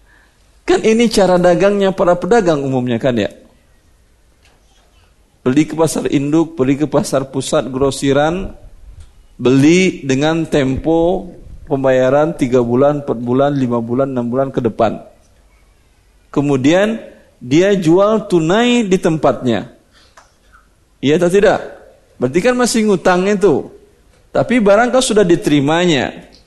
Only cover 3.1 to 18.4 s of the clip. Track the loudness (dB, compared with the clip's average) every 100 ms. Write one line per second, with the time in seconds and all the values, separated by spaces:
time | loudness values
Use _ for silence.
3.1 | 0 -4 -6 -20 _ _ _ _ _ _
4.1 | _ _ _ _ _ _ _ _ _ _
5.1 | _ _ _ -2 0 -2 -2 -2 -2 -4
6.1 | -4 0 0 -2 -2 -2 0 -2 -4 -2
7.1 | -4 -4 -8 -4 -4 -4 -2 -2 -2 -2
8.1 | 0 0 -4 -10 -14 -20 -20 -20 -20 -20
9.1 | -20 _ -4 2 4 4 4 2 -2 -4
10.1 | -2 0 -2 -2 -2 0 -2 -2 0 0
11.1 | -2 -8 -18 -20 -20 -6 -2 0 2 2
12.1 | 2 0 -2 0 0 2 2 2 0 -6
13.1 | -6 -2 0 0 0 -2 -2 -4 -4 -2
14.1 | -4 -4 -4 -4 -4 -4 -2 -2 -4 -14
15.1 | _ _ _ _ _ _ _ _ _ _
16.1 | _ _ -4 -2 0 2 2 0 -4 -12
17.1 | -20 _ _ -2 2 2 2 2 2 2
18.1 | 0 0 -2